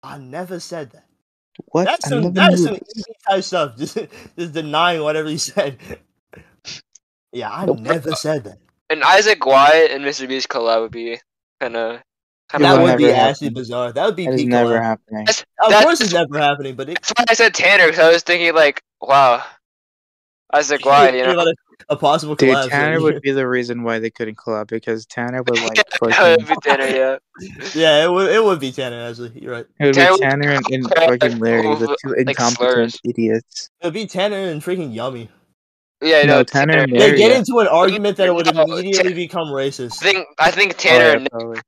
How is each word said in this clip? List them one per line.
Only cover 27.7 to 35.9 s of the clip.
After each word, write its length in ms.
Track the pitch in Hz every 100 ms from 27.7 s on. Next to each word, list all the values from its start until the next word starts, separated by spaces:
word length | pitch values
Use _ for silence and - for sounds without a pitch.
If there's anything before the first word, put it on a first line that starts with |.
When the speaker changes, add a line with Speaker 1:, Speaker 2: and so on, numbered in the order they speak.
Speaker 1:
Yeah, 300 | 151 160 151
it 60 | 165
would, 200 | 180 190
it 100 | 202
would 180 | 220 175
be 100 | 135
Tanner, 300 | 127 131 120
actually. 300 | 120 120 120
You're 180 | 117 -
right. 140 | 120 117 _
Speaker 2:
It 40 | 143
would 80 |
Speaker 3:
Tanner 140 | 135 139
Speaker 2:
be 40 |
Speaker 3:
would 80 | 185
Speaker 2:
Tanner 280 | 139 139 143
and, 140 | 139 -
and 200 | 131 120
Speaker 3:
correct 280 | 170 131 123
Speaker 2:
fucking 140 | 120 120
Larry, 340 | 113 117 113
the 140 | 147 120
Speaker 3:
with, 100 | 143
Speaker 2:
two 80 | 139
Speaker 3:
like, 180 | 127 135
Speaker 2:
incompetent 640 | 135 120 120 123 127 117
Speaker 3:
slurs. 60 | -
Speaker 2:
idiots. 680 | 120 120 113 110 - - - _
Speaker 1:
It 60 | 175
would 60 |
be 120 | 170 208
Tanner 300 | 190 202 196
and 260 | 190 151
freaking 320 | 160 185 151
Yummy. 340 | 110 123 127 110 _ _ _ _ _ _